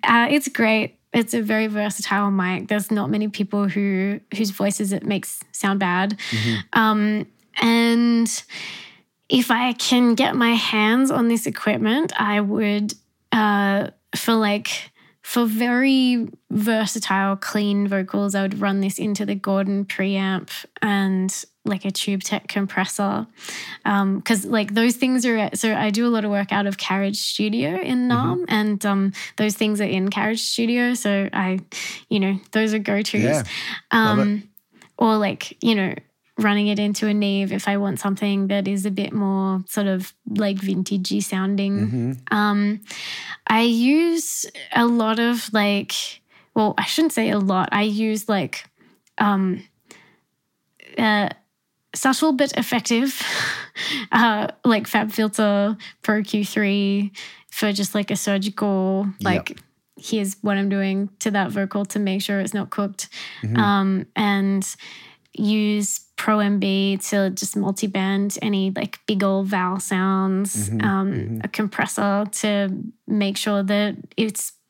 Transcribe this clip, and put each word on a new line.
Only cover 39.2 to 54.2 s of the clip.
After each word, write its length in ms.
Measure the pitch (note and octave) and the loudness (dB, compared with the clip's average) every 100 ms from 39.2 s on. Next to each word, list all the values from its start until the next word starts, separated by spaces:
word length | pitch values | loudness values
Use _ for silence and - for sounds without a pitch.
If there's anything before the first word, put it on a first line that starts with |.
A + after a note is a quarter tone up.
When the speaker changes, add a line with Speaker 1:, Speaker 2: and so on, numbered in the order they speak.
| G3 G3 F#3+ F#3+ F#3 | 0 2 0 -2 -2
Speaker 1:
sort 180 | - G3+ | -2 0
of, 260 | F#3 F#3+ _ - | 0 -4 _ -6
like, 300 | G#3+ G#3 F#3+ | -2 0 -2
vintagey 640 | G3 F#3 F#3 G3+ F#3 G3+ | -2 -2 -2 -2 -2 -2
sounding. 560 | G3 F#3+ F#3+ G3+ G3 G3+ | -2 -2 0 0 0 0
Speaker 2:
Mm-hmm. 340 | A2 B2 A#2+ C3 - G#3+ | 0 0 -2 -4 -4 0
Speaker 1:
Um, 440 | G#3 G3+ G3+ G#3 - - - - - - - | 2 2 0 -2 -8 -14 -12 -12 -12 -14 0
I 140 | A3 | 2
use 840 | A#3 A#3 B3 D4+ E4+ E4 - - - - C#3 | 4 4 4 4 4 0 -2 -6 -8 -12 -4
a 120 | - A#3+ | 0 2
lot 320 | A#3+ A3 A3 | 2 2 2
of, 320 | A#3 A#3+ - | 2 0 0
like, 400 | G#3+ G3+ G3+ G3+ - - - _ _ _ | 0 2 0 -2 -6 -6 -12 _ _ _
well, 200 | - G#3+ - | 0 2 0
I 60 | |
shouldn't 280 | F#3+ - D#4+ | -2 0 2
say 160 | - A3 | 2 0
a 80 | G#3+ | 0
lot. 300 | G3 F#3 - | 2 0 0
I 120 | G#3 | 0
use, 460 | G#3+ G#3 A3 G#3+ G#3+ | 0 0 0 -2 -2
like, 340 | G3+ D3 - - _ _ _ _ - | -2 -2 -8 -14 _ _ _ _ 0
um, 440 | G#3 G3 F#3+ F3+ - _ _ - _ _ _ _ _ _ _ _ - - | 2 2 0 -2 -6 _ _ -20 _ _ _ _ _ _ _ _ -12 0
uh, 300 | A3+ G#3 G3+ - _ _ _ _ _ | 2 2 0 -4 _ _ _ _ _
subtle 380 | - C4+ C4 D#4 | -2 0 2 2
but 200 | C4 C#4 - | 2 0 0
effective, 640 | A3+ A#3+ - A#3 C4+ - - - - - - | -2 -2 0 0 0 -2 -4 -2 -2 -4 -10
<laughs> 400 | - - C#4 A3 | -8 -6 -6 0
uh, 360 | - | 2